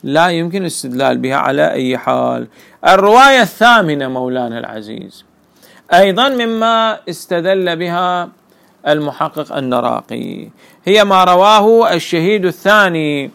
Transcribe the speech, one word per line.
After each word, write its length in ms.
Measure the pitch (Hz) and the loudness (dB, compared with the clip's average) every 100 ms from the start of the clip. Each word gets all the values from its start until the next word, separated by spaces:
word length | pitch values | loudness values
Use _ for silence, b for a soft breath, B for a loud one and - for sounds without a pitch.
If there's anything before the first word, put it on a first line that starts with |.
لا 260 | - 147 175 | -2 0 2
يمكن 320 | 170 170 190 | 0 -4 -6
الاستدلال 560 | 180 - 135 123 135 123 | -6 -8 -10 -2 -2 -2
بها 180 | 127 139 | -2 -2
على 360 | - 139 156 | -2 0 -2
أي 260 | - 127 127 | -2 -4 -4
حال. 500 | 131 127 123 123 120 b b b 147 | -2 -2 -2 -4 -10 b b b 2
الرواية 540 | 190 202 233 269 262 | 4 6 6 6 6
الثامنة 640 | 196 - 233 233 175 147 135 | 0 2 4 4 2 -4 -4
مولانا 520 | 127 127 127 120 117 | -6 -6 -6 -6 -8
العزيز 680 | - 110 104 110 98 - _ _ _ b b b _ | -12 -14 -14 -16 -16 -20 _ _ _ b b b _
أيضا 360 | 170 196 190 269 | 2 2 2 -2
مما 720 | 254 233 226 226 226 220 214 - | -2 -4 -2 0 0 0 -4 -10
استدل 680 | 160 - 175 170 190 180 165 | -14 -6 -4 0 0 -2 -4
بها 540 | 175 175 180 180 175 _ _ b b b - | -4 -4 -2 -4 -6 _ _ b b b -2
المحقق 680 | 151 147 131 156 151 147 - | -2 -2 -6 -6 -6 -8 -6
النراقي 920 | 131 123 123 120 - 117 90 92 - _ b b - | -4 -2 -2 -6 -8 -12 -10 -12 -16 _ b b 0
هي 180 | 208 | 2
ما 200 | 202 190 | 4 4
رواه 680 | 180 180 202 214 208 226 226 | 4 4 4 4 4 4 4
الشهيد 520 | 175 - 175 170 208 180 | 0 -2 -2 0 0 -2
الثاني 880 | 165 190 214 196 165 151 147 131 | -2 2 4 2 0 -4 -4 -8